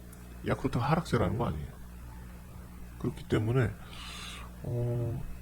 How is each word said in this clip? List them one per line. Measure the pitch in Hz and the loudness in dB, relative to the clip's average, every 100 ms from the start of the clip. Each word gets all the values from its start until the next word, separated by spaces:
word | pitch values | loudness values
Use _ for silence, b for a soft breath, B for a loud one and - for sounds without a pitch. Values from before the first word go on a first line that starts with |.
| - - - - 107 | -14 -14 -14 -4 0
야쿠르트가 | 120 131 127 | 2 4 4
하락세라는 | 123 160 - 117 90 107 | 6 4 6 4 4 4
거 | 107 | 2
아니에요. | 78 73 - - - - - - - - - - - - - | 0 -4 -8 -12 -12 -12 -12 -12 -12 -12 -12 -12 -12 -10 -2
그렇기 | 131 - - | -2 -2 2
때문에, | 117 107 131 104 - B B B B B B B - | 4 6 6 4 0 B B B B B B B -8
어, | - 123 120 120 113 - - - | -2 0 2 0 0 -2 -4 -6